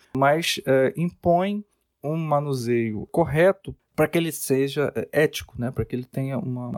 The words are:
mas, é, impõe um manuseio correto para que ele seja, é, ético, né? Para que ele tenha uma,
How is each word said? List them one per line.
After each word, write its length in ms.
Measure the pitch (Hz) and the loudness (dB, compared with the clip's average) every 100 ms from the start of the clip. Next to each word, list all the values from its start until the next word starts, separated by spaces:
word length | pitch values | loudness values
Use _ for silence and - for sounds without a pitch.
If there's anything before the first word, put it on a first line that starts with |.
| _ 135 | _ 2
mas, 440 | 139 160 165 - | 2 2 0 -4
é, 300 | 139 135 131 - | 2 2 2 0
impõe 680 | 170 - 180 170 196 208 - _ _ _ | -4 -2 2 2 2 -4 -8 _ _ _
um 140 | 143 160 | -6 -4
manuseio 880 | 156 147 147 131 117 120 113 104 - | 0 0 0 -4 0 0 0 -4 -4
correto 640 | 170 156 151 185 190 - - _ | 0 2 4 4 2 -6 -16 _
para 140 | - 151 | -2 0
que 80 | 170 | 0
ele 160 | 165 | -2
seja, 580 | - - 135 139 143 139 | -4 0 0 0 0 -2
é, 120 | 113 - | -2 -2
ético, 420 | 143 147 - - 117 | 2 2 0 -12 -6
né? 120 | 120 | -6
Para 140 | 139 | -4
que 100 | - | -4
ele 120 | 123 127 | -4 -6
tenha 320 | - 135 127 | -6 -4 -4
uma, 300 | 127 123 123 | -6 -6 -8